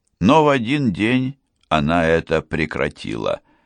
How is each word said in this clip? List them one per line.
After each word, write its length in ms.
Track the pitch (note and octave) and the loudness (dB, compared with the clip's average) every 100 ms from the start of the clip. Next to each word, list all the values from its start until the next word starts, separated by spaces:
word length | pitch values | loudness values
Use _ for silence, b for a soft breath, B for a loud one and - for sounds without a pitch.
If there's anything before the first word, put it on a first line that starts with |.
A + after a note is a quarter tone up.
| _ _ | _ _
Но 240 | F2+ D#3 | 2 4
в 40 | D3 | 4
один 440 | C#3 A2+ D3 B2+ | 2 0 -2 -2
день 460 | F2+ G#2+ B2+ C3 C#3 _ _ _ | 0 0 0 -2 -8 _ _ _
она 380 | D#2 D2 E2+ D#2+ | -2 0 0 2
это 360 | E2 - D#2+ | 0 0 -4
прекратила. 1000 | D2 D#2 D#2 - D2 - G1+ A1 G1+ - - _ | -2 -4 -4 -4 -6 -6 -10 -6 -4 -6 -10 _